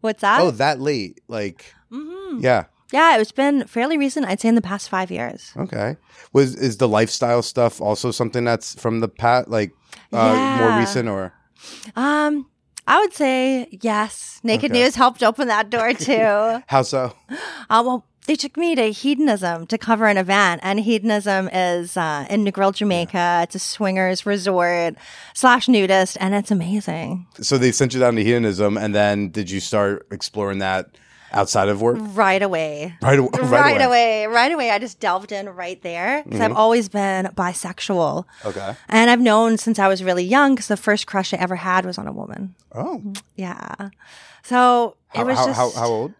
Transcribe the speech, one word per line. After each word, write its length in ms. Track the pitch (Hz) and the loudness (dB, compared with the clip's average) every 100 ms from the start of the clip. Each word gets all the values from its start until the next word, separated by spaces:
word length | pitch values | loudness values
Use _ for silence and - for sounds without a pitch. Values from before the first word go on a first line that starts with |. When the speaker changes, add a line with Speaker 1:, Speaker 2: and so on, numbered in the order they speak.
Speaker 1:
What's 180 | 226 214 | -4 -2
that? 200 | 202 233 | 2 4
Speaker 2:
Oh, 80 | 175 | 4
that 300 | 110 139 139 | 2 0 0
late, 400 | 139 139 92 - _ | -2 -2 -4 -12 _
like, 460 | 113 101 87 - _ _ | -6 -6 -8 -20 _ _
Speaker 1:
Mm-hmm. 500 | 247 302 370 392 269 | -16 -14 -14 -12 -4
Speaker 2:
yeah. 240 | 127 117 - _ _ | 0 0 0 _ _
Speaker 1:
Yeah, 280 | 269 330 240 | 0 2 2
it's 140 | 214 | 0
been 340 | - 277 285 - | -2 0 0 -2
fairly 320 | 233 254 320 | -4 -2 0
recent, 260 | 277 302 | -2 -2
I'd 160 | 233 196 | -4 -2
say 80 | 226 | 2
in 60 | |
the 80 | 233 | 2
past 260 | 180 196 - | 0 -8 -6
five 220 | 185 185 | -6 -4
years. 420 | 180 120 - - - | -6 -8 -10 -16 -10
Speaker 2:
Okay. 380 | 180 113 104 156 _ - - | -8 -4 -6 -6 _ -20 0
Was, 220 | 139 135 - | 2 2 2
is 220 | 131 107 | -4 0
the 100 | 127 | 2
lifestyle 540 | 107 113 - 120 120 | 4 2 0 0 0
stuff 400 | 117 - 117 - | 0 0 0 0
also 280 | 104 107 123 | -4 -2 -4
something 340 | 110 117 123 | -4 -2 -2
that's 300 | 120 117 - - | 0 -2 -4 -6
from 200 | 117 113 | -4 -2
the 80 | 113 | -4
past, 400 | - 117 123 - | -2 2 2 0
like, 240 | 113 101 _ _ - _ | -2 -4 _ _ -20 _
uh, 60 | 117 113 104 131 120 | 2 4 4 2 2
more 100 | 117 | 2
Speaker 1:
Yeah. 80 | 110 | 2
Speaker 2:
recent, 280 | 117 127 117 | 0 -2 -2
or? 280 | 98 92 _ _ _ - - 226 226 | -4 -6 _ _ _ -20 -20 -14 -4
Speaker 1:
Um, 500 | 269 302 302 294 262 _ _ - - | -2 0 0 -2 -8 _ _ -14 -2
I 120 | 302 | 0
would 120 | 403 | 0
say 560 | - 285 262 262 262 240 190 | -2 -2 0 -2 -4 -6 -8
yes. 580 | 226 208 214 - - - | -4 -2 -4 -8 -18 -10
Naked 300 | 226 220 240 | -2 -2 0
Speaker 2:
Okay. 80 | 240 | 2
Speaker 1:
News 120 | 254 240 | 2 4
helped 260 | 247 240 | 2 4
open 260 | 226 226 262 | 0 0 -2
that 200 | 214 208 | -2 -2
door 240 | 233 226 | -2 -2
Speaker 2:
<laughs> 160 | 247 - | -2 0
Speaker 1:
too. 540 | 233 220 208 220 226 - | 2 2 2 0 -2 0
Speaker 2:
How 140 | 135 | 0
so? 320 | 127 135 127 - _ 269 - - - | 0 -2 -4 -8 _ -12 -12 -16 0
Speaker 1:
Uh, 140 | 220 | 2
well, 220 | 240 254 _ _ - | 2 -2 _ _ -4
they 100 | 302 | -4
took 200 | 277 - | -4 -4
me 180 | 339 | -2
to 160 | 311 220 | 2 0
hedonism 760 | 214 277 277 302 208 180 170 170 | 0 -2 0 2 2 -2 -6 -6
to 100 | 220 | -6
cover 300 | - 220 220 | 0 2 4
an 100 | 196 | 2
event, 440 | 185 196 196 170 | 2 2 4 0
and 160 | 185 202 | -2 -2
hedonism 680 | 214 226 214 214 202 196 190 | 0 0 0 -2 0 -2 0
is, 420 | 185 180 175 175 | 0 0 0 -4
uh, 300 | - 160 151 139 | -4 -2 -4 -2
in 120 | 208 | 0
Negril, 300 | 202 196 196 | 0 2 0
Jamaica. 360 | 196 208 175 170 | 2 -2 0 -2
Speaker 2:
Yeah. 300 | 185 175 175 | -2 2 2
Speaker 1:
It's 120 | 170 | 0
a 40 | 190 | -4
swingers 680 | - - 202 190 185 185 | -10 -4 -2 0 0 -2
resort 680 | - 202 185 180 175 175 170 156 - - - | -2 -2 0 2 2 2 -2 -4 -20 -20 -16
slash 340 | - 254 247 - | 0 4 4 4
nudist, 480 | 233 190 190 185 - | 2 4 4 2 -2
and 140 | 190 | -2
it's 160 | 202 202 | -2 0
amazing. 760 | 202 170 208 202 165 160 180 175 - | -2 0 -4 -4 -8 -8 -10 -12 -8
Speaker 2:
So 160 | - 139 | -2 2
they 120 | 123 | 2
sent 220 | - 135 | 2 0
you 80 | 127 | 2
down 160 | 123 113 | 2 2
to 80 | |
hedonism, 540 | 104 120 110 92 104 104 | 2 2 0 0 0 0
and 160 | 107 | -2
then 340 | 104 104 101 101 | 2 2 0 -4
did 220 | 80 90 | -6 -6
you 100 | 95 | -6
start 460 | - 107 101 101 - | -4 0 0 -2 -8
exploring 500 | 98 - 107 101 98 | -12 -10 -6 -4 -2
that 260 | 135 95 - _ _ _ - | -2 -2 -4 _ _ _ -4
outside 380 | 110 98 - 98 | -2 0 2 2
of 140 | 101 | 2
work? 160 | 113 127 | 0 0
Speaker 1:
Right 400 | 214 196 202 190 | -4 0 2 2
away. 520 | 196 170 156 147 160 170 | 0 -2 -4 -6 -12 -2
Speaker 2:
Right 160 | 131 139 | 2 4
aw-, 100 | 127 | 2
<laughs> 60 | 254 | 0
right 140 | 254 | 4
Speaker 1:
Right 300 | 269 285 277 | 6 6 4
Speaker 2:
away. 420 | 262 240 233 220 | 4 4 4 2
Speaker 1:
away. 20 | 214 | 2
Right 220 | 233 262 | 2 2
away. 180 | 320 240 | 0 0
I 80 | 202 | -2
just 200 | 233 - | -4 -6
delved 320 | 208 185 208 | -2 -2 -4
in 160 | 202 196 | -10 -10
right 280 | 180 175 185 | -10 -10 -10
there 400 | 175 170 190 285 | -10 -6 -4 -4
'cause 180 | 294 - | -4 -2
I've 120 | 220 | 0
Speaker 2:
Mm-hmm. 40 | 220 | 4
Speaker 1:
always 320 | 220 233 202 | 4 4 0
been 380 | 202 196 190 190 - | -2 -2 -2 -4 -4
bisexual. 880 | 180 180 180 180 - 185 156 151 180 - 107 | -4 -4 -10 -10 -4 0 0 -2 -8 -10 -8
Speaker 2:
Okay. 280 | 95 98 117 - | -8 -8 -10 0
Speaker 1:
And 220 | 220 233 | 4 4
I've 100 | 240 | 6
known 380 | 240 214 226 220 | 4 4 4 0
since 200 | - 214 | -2 0
I 100 | 196 | 2
was 140 | 190 | 2
really 220 | 185 180 | 0 -2
young 320 | 180 254 285 262 | 2 4 4 2
'cause 120 | - | 0
the 80 | 208 | -4
first 280 | - 208 - | 0 -2 -2
crush 280 | 202 190 | -4 -4
I 20 | 190 | -4
ever 200 | 180 180 | -4 -4
had 280 | 185 185 | -2 -2
was 140 | 185 175 | -2 -8
on 80 | 71 | -10
a 40 | |
woman. 420 | - - - 190 180 _ | -12 -12 -12 -12 _ _
Speaker 2:
Oh. 280 | - 330 294 208 196 _ - | -8 -8 -8 -10 -12 _ -12
Speaker 1:
Yeah. 540 | 185 - 50 - 196 _ - - - - | -12 -10 -14 -12 -14 _ -20 -20 -20 -20
So 540 | - 247 247 240 226 - _ | -2 4 6 4 2 -4 _
it 40 | 220 | -4
Speaker 2:
How, 60 | 240 | 0
Speaker 1:
was 100 | 262 | 2
Speaker 2:
how, 80 | - | 2
Speaker 1:
just 100 | 123 | 2
Speaker 2:
how, 120 | 123 | 0
how 140 | 123 117 | 0 0
old? 240 | 113 135 214 | 0 -4 -10